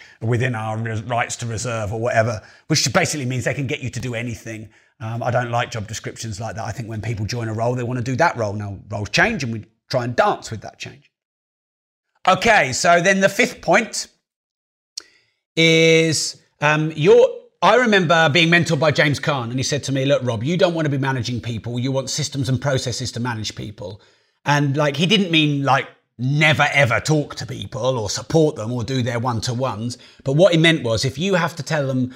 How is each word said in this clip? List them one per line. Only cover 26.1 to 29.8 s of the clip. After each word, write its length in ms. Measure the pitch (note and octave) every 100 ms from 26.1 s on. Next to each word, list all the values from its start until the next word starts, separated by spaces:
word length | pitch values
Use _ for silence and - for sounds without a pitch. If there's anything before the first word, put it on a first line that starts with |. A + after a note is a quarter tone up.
| -
never 500 | B2+ D3 D#3 D3 C#3+
ever 280 | C#3 C3 A2
talk 340 | B2 D#3 C3+ -
to 100 | A#2
people 520 | A#2+ G2+ A2 B2 B2+
or 100 | G2+
support 480 | - - D#3+ D3+ -
them 160 | A2
or 120 | B2
do 180 | A2+ C3
their 160 | A#2+ A#2
one-to-ones. 800 | A#2+ A#2 - A#2+ C3 G#2